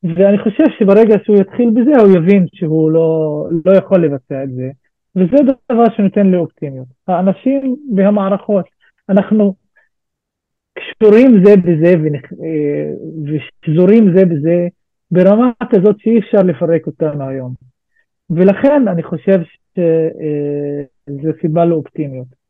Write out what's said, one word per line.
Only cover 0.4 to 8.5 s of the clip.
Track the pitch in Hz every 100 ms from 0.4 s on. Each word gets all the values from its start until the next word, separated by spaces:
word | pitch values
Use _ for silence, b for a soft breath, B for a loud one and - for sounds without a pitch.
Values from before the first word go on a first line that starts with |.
| 220 208 302 -
שברגע | 196 196 226 214
שהוא | - 208
יתחיל | 196 - 240
בזה, | 226 240 285
הוא | 208 185
יבין | 160 202 175
שהוא | - 165 156 156
לא, | 160 160 160 156 151 151 170 160
לא |
יכול | 190 185 196 160
לבצע | 139 _ 139
את | 139
זה. | 127 127 139 _ _ _ 190
וזה | 180 269 269 262 _
דבר | 226 226 -
שנותן | 202 202 196
לי | 180
אופטימיות. | 160 _ 147 131 127 _ -
האנשים | 175 190 190 254 277 269 247 294 196
והמערכות, | 196 208 190 196 -